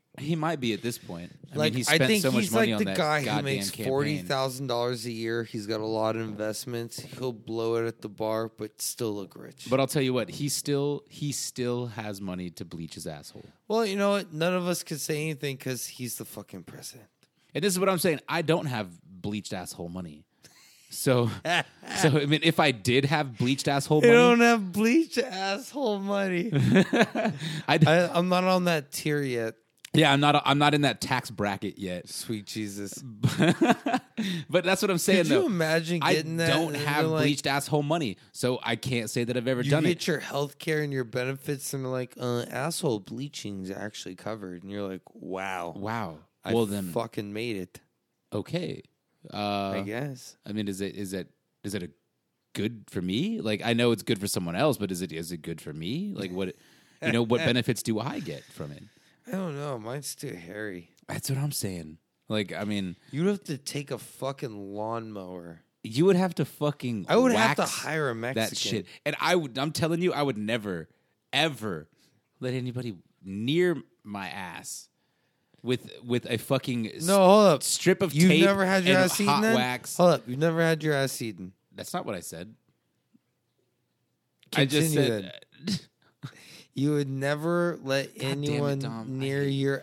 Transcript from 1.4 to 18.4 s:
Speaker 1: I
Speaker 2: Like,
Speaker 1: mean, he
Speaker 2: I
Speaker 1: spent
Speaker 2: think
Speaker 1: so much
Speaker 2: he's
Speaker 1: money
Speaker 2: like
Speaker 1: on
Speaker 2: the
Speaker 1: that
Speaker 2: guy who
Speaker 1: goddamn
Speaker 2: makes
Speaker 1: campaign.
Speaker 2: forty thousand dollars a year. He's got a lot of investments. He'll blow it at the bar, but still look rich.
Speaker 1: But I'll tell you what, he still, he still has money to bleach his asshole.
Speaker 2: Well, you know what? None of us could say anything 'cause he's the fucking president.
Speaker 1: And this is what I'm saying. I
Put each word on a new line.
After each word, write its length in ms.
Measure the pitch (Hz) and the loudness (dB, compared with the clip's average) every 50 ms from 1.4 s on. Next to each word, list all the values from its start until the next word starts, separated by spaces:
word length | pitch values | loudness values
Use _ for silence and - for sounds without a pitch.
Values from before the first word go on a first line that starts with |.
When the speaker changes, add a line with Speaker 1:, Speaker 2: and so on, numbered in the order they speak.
| - - - | -18 -10 -4
Speaker 1:
I 40 | 147 | 0
Speaker 2:
Like, 160 | 151 156 113 | 0 0 0
Speaker 1:
mean, 80 | 131 120 | 0 0
he 80 | - 151 | 2 4
Speaker 2:
I 40 | |
Speaker 1:
spent 100 | - 135 131 | 4 4 4
Speaker 2:
think 140 | 113 104 - | 4 4 2
Speaker 1:
so 100 | 131 - | 2 2
much 120 | - - | 2 2
Speaker 2:
he's 60 | - | 2
Speaker 1:
money 180 | - - - - - | 2 2 4 2 2
Speaker 2:
like 60 | 107 | 0
Speaker 1:
on 40 | 208 | -2
Speaker 2:
the 40 | - - | -2 -2
Speaker 1:
that 40 | |
Speaker 2:
guy 220 | 190 165 151 151 151 | -2 0 0 0 0
who 60 | 139 | 0
Speaker 1:
goddamn 180 | 113 107 107 - | 0 0 0 0
Speaker 2:
makes 260 | 135 135 131 98 98 | -2 -2 -2 -4 -4
Speaker 1:
campaign. 160 | - - 110 135 135 | -6 -4 -4 -2 0
Speaker 2:
forty 240 | 139 143 147 151 143 90 | 0 0 0 -2 -4 -4
thousand 440 | 90 139 131 135 135 123 131 139 | -4 -2 -2 -2 -2 -4 -6 -6
dollars 380 | 127 120 120 120 123 127 117 110 | -4 -2 -2 0 -2 -2 -4 -6
a 60 | 120 | -8
year. 320 | 113 113 113 113 113 117 113 | -6 -4 -4 -2 -2 -2 -4
He's 220 | 110 - 113 101 | -4 -6 -8 -4
got 140 | 101 113 107 | -4 -4 -4
a 40 | 107 | -2
lot 320 | 110 110 110 110 110 110 | -2 0 0 0 0 0
of 60 | 113 113 | -2 -4
investments. 760 | 110 104 104 107 107 107 - - 127 120 117 117 113 - - | -6 -6 -4 -4 -4 -4 -6 -8 -8 -6 -6 -6 -8 -10 -12
He'll 340 | - 143 - - 127 131 120 | -14 -12 -10 -6 -6 -6 -6
blow 400 | 107 117 117 113 117 113 113 117 | -8 -10 -8 -4 -2 0 0 0
it 120 | 113 113 | 0 0
at 140 | 113 110 - | -2 -4 -8
the 80 | - 110 | -12 -12
bar, 400 | 98 - 110 110 110 110 113 110 | -8 -4 -4 -2 -2 -2 -2 -4
but 320 | - - 107 107 - - | -8 -10 -12 -12 -10 -8
still 340 | - - - - 120 110 104 | -8 -8 -6 -4 -4 -4 -4
look 200 | 101 95 82 - | -4 -8 -12 -14
rich. 300 | - - 123 - - - 120 | -18 -18 -18 -18 -12 -4 2
Speaker 1:
But 100 | 123 131 | 2 2
I'll 80 | 135 | 4
tell 140 | 131 - 156 | 4 2 2
you 140 | 135 127 127 | 2 2 2
what, 160 | 123 110 - | 0 -2 -2
he 180 | - - 143 143 | -4 -4 -4 -2
still, 560 | - - - 147 143 139 139 143 147 - - _ | -2 -2 -2 0 0 0 0 0 -2 -4 -8 _
he 220 | - - 151 143 131 | -12 -6 -6 -4 -4
still 560 | - - - - - 123 123 123 120 123 120 | -4 -6 -8 -6 -4 -2 -2 -2 -2 -4 -6
has 340 | 104 117 107 104 98 98 101 | -6 -8 -8 -8 -8 -8 -6
money 260 | 95 90 90 90 87 82 | -6 -6 -6 -6 -8 -8
to 120 | - 95 | -12 -14
bleach 300 | 82 82 80 82 76 - | -12 -10 -10 -10 -10 -10
his 120 | - 82 | -12 -10
asshole. 380 | 87 78 73 73 - - - - - - _ _ - | -10 -10 -12 -14 -18 -20 -20 -20 -20 -20 _ _ -2
Speaker 2:
Well, 160 | 208 226 233 | 0 0 0
you 120 | 202 196 | 0 0
know 160 | 202 202 202 202 | 0 2 2 2
what? 200 | 202 175 170 160 | 0 -2 -4 -4
None 220 | 151 165 180 185 | -2 0 0 2
of 120 | 180 175 | 0 0
us 160 | 180 175 - - | 0 -2 -2 -4
could 200 | - 165 139 - | -8 -8 -6 -4
say 180 | - 156 147 | -4 -2 -2
anything 380 | 151 160 156 135 147 143 135 131 | -2 -4 -4 -4 -4 -6 -6 -4
'cause 260 | - 131 131 120 - | -4 -6 -6 -6 -6
he's 300 | - - - 123 117 - | -10 -10 -10 -8 -8 -8
the 80 | - 110 | -8 -10
fucking 380 | - - 107 101 - - 92 85 | -12 -12 -14 -14 -12 -14 -16 -14
president. 480 | - - - - - - - - _ _ _ _ _ _ _ _ _ - | -14 -16 -16 -16 -16 -18 -18 -20 _ _ _ _ _ _ _ _ _ -6
Speaker 1:
And 80 | 143 165 | -2 0
this 120 | 202 175 | 0 2
is 40 | 180 | 2
what 120 | 190 190 | 2 2
I'm 80 | 190 165 | 2 4
saying. 220 | - 185 156 131 - | 2 2 0 0 -2
I 140 | - 147 170 | -4 -2 -2